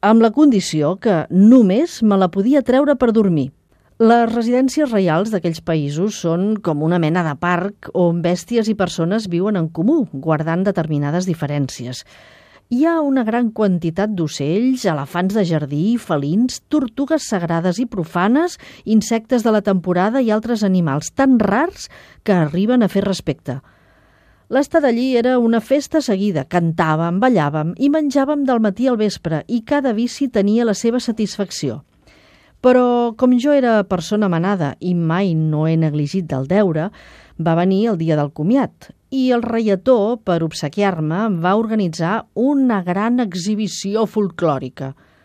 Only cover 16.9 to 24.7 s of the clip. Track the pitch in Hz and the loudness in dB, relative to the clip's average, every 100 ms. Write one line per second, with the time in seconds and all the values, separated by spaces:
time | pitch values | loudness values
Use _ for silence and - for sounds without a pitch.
16.9 | - 277 311 - 196 170 165 180 175 247 | -4 -2 -2 -2 -4 -2 -2 0 -2 -4
17.9 | 202 160 175 196 269 349 - - - - | -6 -6 -2 0 2 0 -4 -18 -14 0
18.9 | 220 214 226 220 247 226 214 208 190 180 | 0 2 -2 -2 0 2 0 2 0 0
19.9 | 175 196 262 233 214 220 226 208 185 165 | 0 0 0 0 0 -2 -2 0 2 0
20.9 | 139 - - 269 247 202 214 339 - - | -2 -4 0 2 4 2 0 -2 -4 -16
21.9 | - - - - 185 151 175 214 247 202 | -20 -20 -8 0 2 2 0 0 2 2
22.9 | 196 202 185 - 147 - 131 - _ _ | 0 -2 -2 -4 -8 -8 -10 -12 _ _
23.9 | _ _ _ _ _ - 254 285 | _ _ _ _ _ -4 -2 0